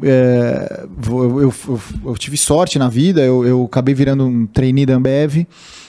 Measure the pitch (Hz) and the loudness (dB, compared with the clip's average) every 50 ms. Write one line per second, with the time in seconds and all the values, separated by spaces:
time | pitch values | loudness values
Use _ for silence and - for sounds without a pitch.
0 | - 139 131 127 127 123 123 120 120 117 - - - - - - - - - - | 0 2 4 4 4 4 2 2 0 0 -2 -4 -6 -8 -12 -14 -14 -14 -12 -8
1 | 117 110 120 127 127 120 127 143 143 131 - - - 139 127 107 - - 104 107 | -6 -4 -2 0 0 0 2 2 2 0 0 -2 -8 -8 -8 -8 -8 -10 -12 -10
2 | 101 135 117 - - 135 147 143 - - 147 160 180 - - 147 131 123 110 123 | -8 -8 -8 -8 -8 -8 -4 -4 0 0 2 2 2 0 0 -2 -2 0 0 0
3 | 156 190 185 156 135 127 127 127 120 123 127 127 123 117 - 131 127 139 139 131 | 0 2 2 2 2 2 2 2 2 2 2 2 0 0 -2 -2 0 0 0 2
4 | 139 135 135 139 135 127 123 117 113 107 - - 127 131 131 139 139 131 131 127 | 2 0 2 0 0 0 0 0 -2 -2 -2 0 0 2 2 2 2 2 2 2
5 | 131 135 135 143 151 147 147 165 175 - _ - - - - - - | 2 0 0 0 0 0 0 -2 -2 -2 _ -20 -20 -20 -20 -20 -20